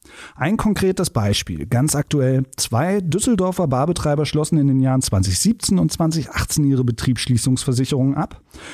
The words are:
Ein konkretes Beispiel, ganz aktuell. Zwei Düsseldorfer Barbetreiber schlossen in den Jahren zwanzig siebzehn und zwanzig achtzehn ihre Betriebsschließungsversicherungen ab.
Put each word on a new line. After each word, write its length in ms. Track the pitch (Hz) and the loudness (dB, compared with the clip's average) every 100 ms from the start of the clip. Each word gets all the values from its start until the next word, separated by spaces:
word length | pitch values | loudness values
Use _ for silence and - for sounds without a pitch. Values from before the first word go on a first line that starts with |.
| - - - - | -20 -20 -20 -6
Ein 220 | 147 220 | -2 0
konkretes 520 | 214 190 190 185 180 | 0 2 0 0 -2
Beispiel, 560 | - 101 104 - 80 71 | 0 0 -2 -4 -8 -2
ganz 300 | 120 147 143 | 0 0 0
aktuell. 480 | - 147 131 131 131 - | 0 0 2 2 -2 -6
Zwei 440 | - 117 170 202 | -4 -2 0 0
Düsseldorfer 640 | 175 175 254 214 185 185 160 | 0 0 0 2 0 0 0
Barbetreiber 600 | 127 151 170 151 147 - | 0 0 -2 0 0 0
schlossen 320 | 151 151 160 | 0 0 2
in 80 | 139 | 4
den 140 | 135 | 4
Jahren 200 | 131 131 | 2 2
zwanzig 380 | - 98 95 92 | 2 0 2 2
siebzehn 400 | 190 233 - 185 | 0 0 0 2
und 120 | 160 | 2
zwanzig 380 | - 160 160 127 | 0 0 -2 -4
achtzehn 340 | - - - 143 | -6 -2 0 2
ihre 180 | 135 | 2
Betriebsschließungsversicherungen 1300 | 127 113 - 120 - 123 - 127 - 123 135 139 135 143 | 0 0 -2 -2 0 0 0 0 0 -2 0 0 0 0
ab. 260 | 131 - _ - - | -4 -8 _ -20 -20